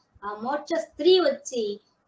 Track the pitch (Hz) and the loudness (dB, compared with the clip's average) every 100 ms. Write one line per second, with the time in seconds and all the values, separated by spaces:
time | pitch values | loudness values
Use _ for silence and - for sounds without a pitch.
0 | _ _ 202 208 233 294 302 320 - - | _ _ -12 -8 -6 -6 -4 -6 -6 0
1 | 320 370 294 233 - 247 208 202 _ _ | 4 6 4 -2 -6 -4 -4 -6 _ _